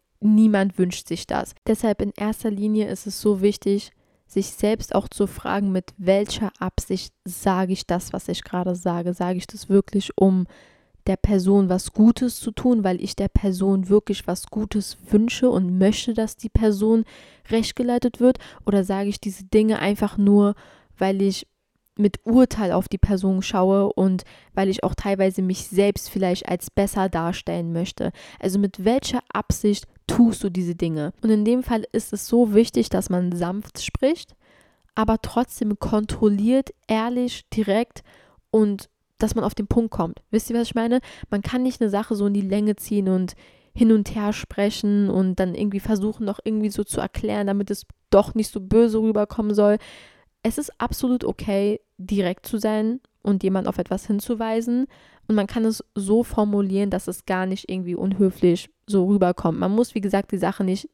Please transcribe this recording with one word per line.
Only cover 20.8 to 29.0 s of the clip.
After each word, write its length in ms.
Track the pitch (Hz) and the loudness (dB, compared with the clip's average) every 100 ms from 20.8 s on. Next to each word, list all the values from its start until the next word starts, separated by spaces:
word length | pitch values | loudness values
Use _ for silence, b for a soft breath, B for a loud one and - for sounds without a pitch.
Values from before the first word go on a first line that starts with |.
| b _ | b _
weil 240 | 190 196 | -2 2
ich 260 | 196 185 - _ _ _ _ - | 0 -2 -10 _ _ _ _ 0
mit 220 | 208 - 220 | 0 0 2
Urteil 460 | 240 254 - 196 | 4 4 2 0
auf 160 | 165 - | 0 -2
die 100 | 196 | 0
Person 440 | - 190 190 190 | 2 2 0 -2
schaue 500 | - 196 185 196 196 | -2 0 2 2 2
und 320 | - 190 185 - b b | 2 0 0 -6 b b
weil 160 | - 196 | -2 -2
ich 140 | 196 | 0
auch 120 | 190 - | -2 -4
teilweise 460 | 202 196 190 185 | -4 0 0 0
mich 260 | 185 185 - | -2 -2 -2
selbst 420 | 185 202 202 - | 2 2 0 -6
vielleicht 380 | 190 185 185 - | -2 0 0 -2
als 220 | 175 - | -6 -4
besser 400 | - 196 208 190 | -2 -2 0 -2
darstellen 640 | 170 170 175 - 175 170 | -2 -4 -4 -6 -6 -4
möchte? 380 | 165 - - - B B B | -4 -6 -4 -6 B B B
Also 200 | - 190 | -2 0
mit 260 | 202 - 196 | 0 0 0
welcher 360 | 254 | 0